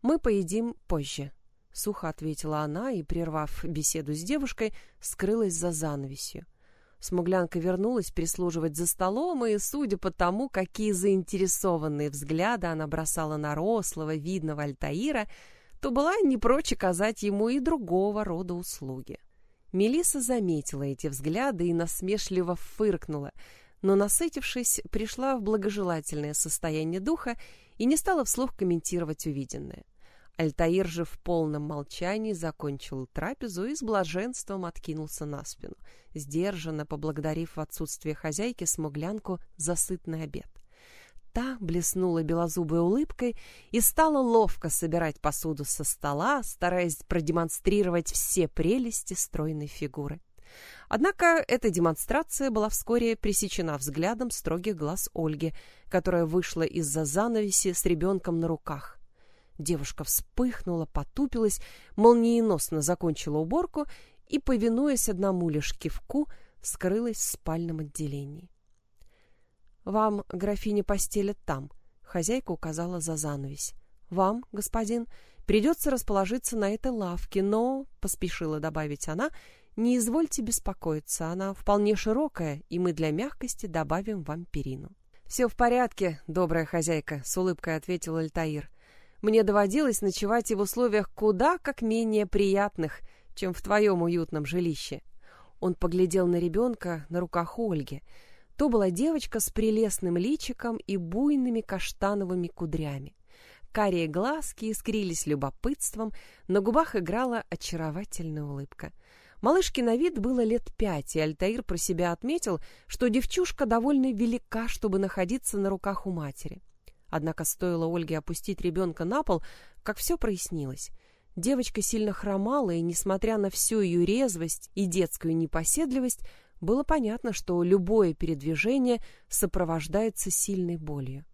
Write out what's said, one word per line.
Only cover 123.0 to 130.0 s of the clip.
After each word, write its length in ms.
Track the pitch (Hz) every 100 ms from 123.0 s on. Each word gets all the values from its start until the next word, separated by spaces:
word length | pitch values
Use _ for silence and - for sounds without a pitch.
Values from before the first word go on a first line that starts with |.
| - 190 220 220
на 100 | 196
всю 300 | - - 220
ее 240 | 196 170
резвость 640 | 175 220 262 180 165 - - -
и 100 | 196
детскую 500 | 175 170 - 165 160
непоседливость, 840 | 165 160 165 - 311 254 254 - - - - -
было 200 | 170 240
понятно, 500 | 294 311 226 226 240
что 280 | 202 - 175
любое 520 | 175 196 180 220 185
передвижение 880 | 156 160 156 143 156 202 269 247 240 - - -
сопровождается 1040 | - 196 - 170 165 156 185